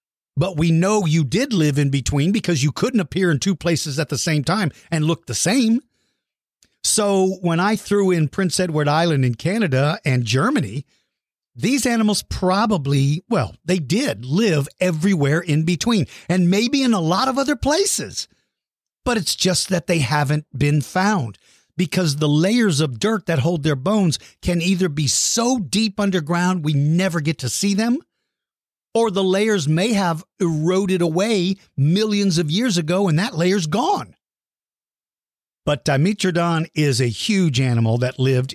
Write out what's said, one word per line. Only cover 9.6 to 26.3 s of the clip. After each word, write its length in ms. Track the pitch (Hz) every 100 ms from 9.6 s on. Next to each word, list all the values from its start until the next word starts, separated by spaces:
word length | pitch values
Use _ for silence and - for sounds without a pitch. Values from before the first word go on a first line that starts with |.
| 190 131 143 -
and 200 | 151 127
Germany, 640 | 113 131 208 277 104 120 - _ _ _ _ _ _ 120
these 280 | 180 269
animals 380 | 247 233 214 202
probably, 1000 | - - 185 190 220 190 139 143 139 156 -
well, 280 | 220 101 -
they 160 | - 185
did 440 | 131 196 285 98
live 440 | 123 165 226 151 139 -
everywhere 600 | 185 160 190 180 139 160
in 240 | 175 151
between 420 | 160 175 233 220 143 - -
and 200 | 185 175
maybe 340 | 196 233 285
in 120 | 262
a 60 | 208
lot 280 | 160 185 262
of 80 | 262
other 200 | 269 294
places. 720 | 269 320 415 - 202 - - _ _ _ _ _ _ _
But 140 | - 226
it's 160 | 160
just 340 | - 185 170 -
that 200 | 180 -
they 100 | 170
haven't 480 | 123 147 143 151 - 127
been 240 | 147 147
found 580 | - 185 196 202 117 95 _ _ _ -
because 400 | 175 185 170 143
the 120 | 151
layers 520 | 147 180 240 220 143
of 180 | 151 117
dirt 280 | 208 220 -
that 140 | 160
hold 220 | 139 170
their 140 | 151 135
bones 420 | 135 214 180 - - _
can 220 | - 175
either 260 | 175 185 180
be 180 | 147 143
so 520 | - - - 233 262
deep 400 | 147 202 220 196
underground 680 | 202 185 147